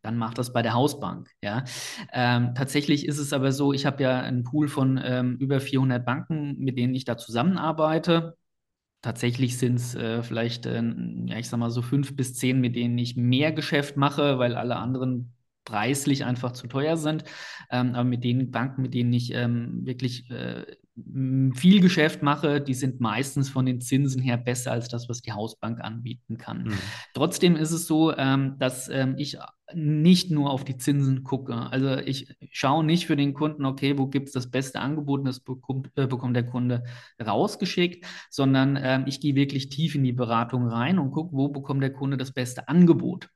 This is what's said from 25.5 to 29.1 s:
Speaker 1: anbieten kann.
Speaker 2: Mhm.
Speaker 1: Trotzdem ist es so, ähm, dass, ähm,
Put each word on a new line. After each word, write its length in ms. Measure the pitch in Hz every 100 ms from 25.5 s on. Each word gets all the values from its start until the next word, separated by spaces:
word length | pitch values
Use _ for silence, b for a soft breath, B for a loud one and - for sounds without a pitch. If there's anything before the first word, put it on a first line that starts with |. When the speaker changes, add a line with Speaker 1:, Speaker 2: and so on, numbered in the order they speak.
| - 110 117
Speaker 1:
anbieten 560 | 110 113 120 120 - 131
kann. 260 | - 113
Speaker 2:
Mhm. 280 | 117 98 98 - -
Speaker 1:
Trotzdem 420 | 123 160 - 180
ist 180 | 156 156
es 140 | 165 -
so, 300 | 156 160 147
ähm, 400 | 135 135 135 135
dass, 300 | 131 131 -
ähm, 280 | 135 131